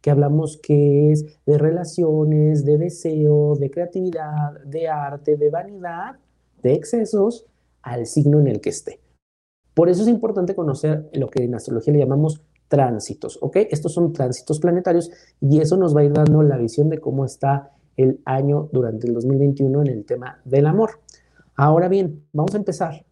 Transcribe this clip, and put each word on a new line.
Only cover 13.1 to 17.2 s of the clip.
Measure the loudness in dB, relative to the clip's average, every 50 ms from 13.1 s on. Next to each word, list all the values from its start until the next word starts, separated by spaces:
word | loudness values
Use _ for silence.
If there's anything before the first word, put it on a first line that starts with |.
| -12 -12 -12 -14 -10 -8
¿ok? | -8 -2 0 0 0 0
Estos | -2 -6 -4 -4
son | -2 0 -2 -2
tránsitos | 0 -2 -4 -4 -4 -8 -6 -6 -4 -2
planetarios | 0 0 0 0 0 0 0 0 -2 -4 -12 _ _ _ _ _
y | 0 2 4 4
eso | 4 2 2
nos | 2 2 2 4
va | 4
a | 4
ir | 4
dando | 4 4 4 4 4 4
la | 4 4 2
visión | 0 -2 -4 0 0 0 0
de | 0 -4
cómo | -6 -6 -4 -4